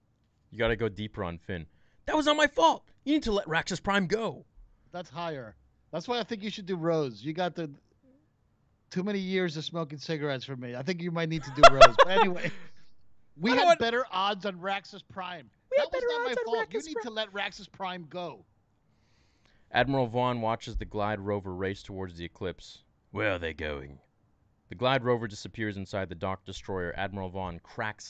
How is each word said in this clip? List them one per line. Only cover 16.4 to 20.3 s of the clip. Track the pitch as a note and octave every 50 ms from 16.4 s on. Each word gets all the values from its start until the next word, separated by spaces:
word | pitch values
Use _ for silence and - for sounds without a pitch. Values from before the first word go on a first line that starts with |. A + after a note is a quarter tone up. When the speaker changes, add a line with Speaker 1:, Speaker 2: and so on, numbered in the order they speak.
| A#4
Speaker 2:
fault. | A4+ A4+ A4+ A4 G#4+
You | - A4
Speaker 1:
Raxus | D4+
Speaker 2:
need | D#4+ -
Speaker 1:
Prime. | A#3 -
Speaker 2:
to | A#3+
let | A3 G#3+ A3 G3+
Raxus | F#3+ G#3 G3 G3+ - - G3 -
Prime | - - F#3+ F#3 F3+ F3+ E3+ C#3
go." | D#3+ F3+ F3 D#3+ C3 G2 E2+ _ _ _ _ _ _ _ _ _ _ _ _ _ _ _ _ _ _ _ _ _ _ _ _ -
Speaker 1:
Admiral | - A#2 B2 B2+ C#3 C3+ B2+
Vaughn | A2+ A2 B2 B2 B2